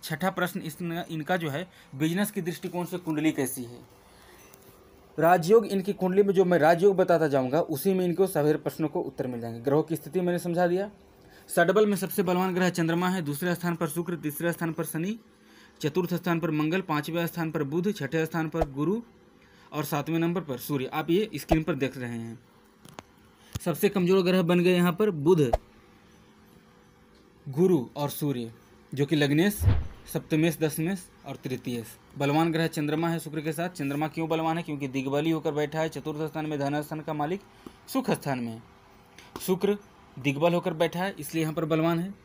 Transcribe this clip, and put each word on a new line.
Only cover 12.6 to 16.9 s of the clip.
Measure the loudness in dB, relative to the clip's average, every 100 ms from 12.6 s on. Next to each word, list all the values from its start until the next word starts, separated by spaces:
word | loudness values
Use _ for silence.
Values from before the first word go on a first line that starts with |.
| 2
चंद्रमा | 2 0 2 2
है, | 0
दूसरे | -2 -2 -2
स्थान | -2 -2 -2
पर | -4
शुक्र, | -4 -4 -4
तीसरे | -6 -2 -4
स्थान | -2 -4
पर | -4
शनि, | -4 -4 -4 -6 -12 _ -20 -20 -20 -4
चतुर्थ | -2 0 -2
स्थान | -2 0 0
पर | 0
मंगल, | 0 0 0
पांचवें | 0